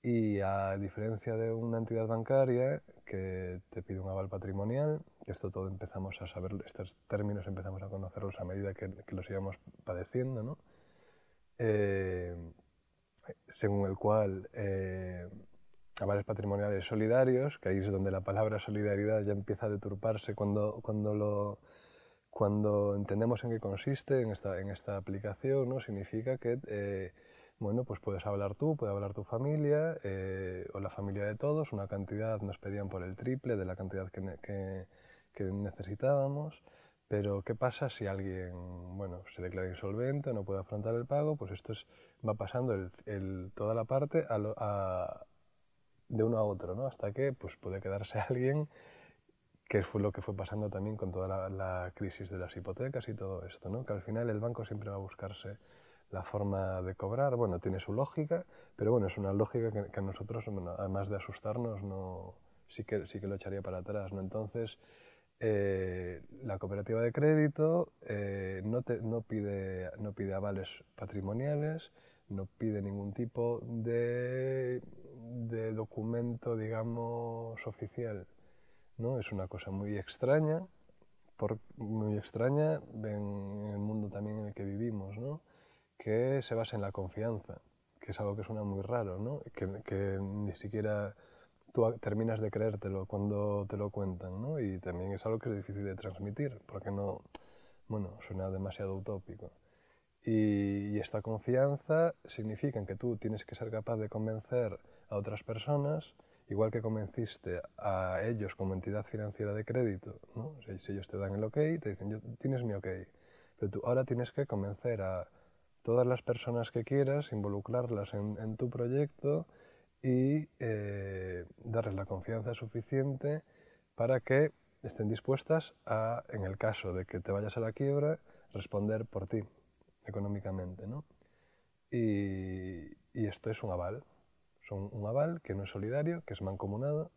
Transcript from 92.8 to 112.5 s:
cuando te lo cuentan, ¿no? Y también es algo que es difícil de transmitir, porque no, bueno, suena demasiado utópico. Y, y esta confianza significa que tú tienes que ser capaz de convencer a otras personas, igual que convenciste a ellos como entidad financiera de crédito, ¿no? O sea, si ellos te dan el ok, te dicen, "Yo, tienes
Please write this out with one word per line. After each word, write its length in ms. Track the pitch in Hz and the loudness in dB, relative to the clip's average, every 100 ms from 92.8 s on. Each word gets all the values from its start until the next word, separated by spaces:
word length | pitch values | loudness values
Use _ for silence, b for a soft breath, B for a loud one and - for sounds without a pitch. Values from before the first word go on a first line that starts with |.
| 98 95 95 | -2 -2 -2
cuando 580 | 101 104 104 104 101 101 | 0 2 2 2 0 -2
te 100 | 104 | -2
lo 120 | 104 | -2
cuentan, 520 | 101 95 90 92 92 | -2 -2 -2 -6 -4
¿no? 180 | 127 156 | -4 -2
Y 200 | 104 95 | -2 -2
también 340 | 92 87 92 | -4 -4 -4
es 120 | 98 110 | -2 0
algo 140 | 110 | 0
que 100 | 120 | 0
es 60 | 101 | -2
difícil 300 | 95 101 101 | -4 -4 -4
de 100 | 95 | -4
transmitir, 640 | 104 90 101 104 143 123 - | -6 -4 -4 -2 -4 -4 -10
porque 240 | 101 95 | -8 -4
no, 300 | 101 101 - - B B B B B - | -2 -2 -4 -10 B B B B B -4
bueno, 300 | 107 92 101 - | -4 -4 -8 -6
suena 220 | 98 95 | -2 -2
demasiado 460 | 95 95 92 98 95 | 0 -2 -4 -4 -2
utópico. 560 | 98 98 - 104 - - b b b b b _ | -4 -6 -6 -12 -14 -18 b b b b b _
Y, 720 | - 110 107 101 101 101 101 104 | 4 6 6 6 4 2 2 0
y 40 | |
esta 220 | - 110 | 0 -2
confianza 920 | 110 110 - 127 139 143 - 156 165 - - | -2 -2 4 6 6 4 4 6 6 2 -10
significa 600 | - 110 107 143 117 98 | -4 -4 0 0 0 -2
que 100 | 98 | -2
tú 220 | 123 110 | 0 0
tienes 260 | 110 110 | 0 -2
que 120 | - - | -6 -8
ser 160 | 113 | -4
capaz 260 | 110 110 113 | -2 0 -2
de 120 | 107 | 0
convencer 720 | 110 110 110 - 123 113 - B B B | 0 -2 -2 0 2 2 -2 B B B
a 80 | 104 | -4
otras 260 | 104 104 | -2 -6
personas, 720 | - 113 135 147 143 156 - - b b - | -6 -4 2 2 2 0 -4 -20 b b -4
igual 220 | 101 110 | 2 4
que 120 | 117 | 4
convenciste 800 | 110 110 98 - 110 - 95 87 - - | 0 -2 -2 -2 -4 -4 -4 -4 -6 -4
a 440 | 104 95 92 92 | 0 2 2 2
ellos 320 | 110 113 98 - | 0 0 -2 -2
como 200 | 95 95 | 0 0
entidad 280 | 95 104 | 0 -4
financiera 500 | 104 107 107 - 104 | -4 -4 -4 -2 -2
de 120 | 104 107 | -2 0
crédito, 540 | 120 120 92 - - - - | 2 2 0 -6 -14 -10 -8
¿no? 140 | 135 147 | -8 -10
O 20 | |
sea, 160 | 101 92 | -10 -10
si 140 | - | -6
ellos 160 | 98 - | -6 -4
te 100 | 98 | -2
dan 160 | 98 | 0
el 100 | 101 | 0
ok, 100 | 110 | 0
te 360 | 147 156 165 107 | 2 2 2 -2
dicen, 200 | 98 101 | -4 -4
"Yo, 80 | 107 120 117 | -4 -6 -4
tienes 260 | 135 | 0